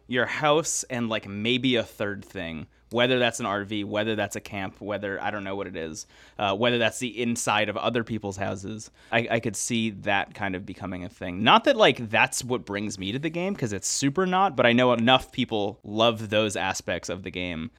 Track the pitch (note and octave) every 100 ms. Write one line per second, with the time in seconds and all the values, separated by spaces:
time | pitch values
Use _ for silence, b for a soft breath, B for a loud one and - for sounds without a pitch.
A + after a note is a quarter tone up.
0 | - B2 A2 - D3+ D3+ D3+ - - B2
1 | A2+ A2 G2+ G2+ A2+ B2+ C3 A#2 G#2 -
2 | G#2 G2+ - F#2+ E2 D#2 - _ - A2+
3 | B2 B2+ A#2 - A2 G2+ G2 G#2+ G2+ G#2
4 | A2 G#2+ G2+ G#2+ - G2+ F#2+ - G#2 G2
5 | G2+ F#2+ G#2 G#2 G2 G2 F#2+ F2+ D#2+ E2
6 | - b b b G2+ G2 B2 A#2+ A2 -
7 | B2 G2+ A#2+ A#2 C3 G#2+ G#2 G2+ A2 A#2+
8 | A2+ G#2+ G2+ G2 G2 G2 G2 G#2+ - _
9 | b A#2 A#2 A#2 A#2 G2 - A#2 A2+ G2
10 | F#2+ G2 - - G2+ F#2 G2+ F#2 F#2+ F2+
11 | F2 - F2+ F2+ B2 A3 D4 A#3 F3+ C3
12 | A2 A2 B2+ - B2 A#2+ E2+ G2+ G#2 F#2+
13 | F#2+ B2+ D#3+ E3 F#3 G3+ A#2 G2 - -
14 | C#3 C#3 F#3 F#3 G3 C3 A#2+ A#2+ B2+ A#2
15 | A#2 C3 - - A#2 A2 G2+ - - G#2+
16 | A#2 A2 G#2+ G#2+ G#2+ E2+ F#2+ - - E2+
17 | - F2+ F#2+ F2+ F2+ E2 D#2+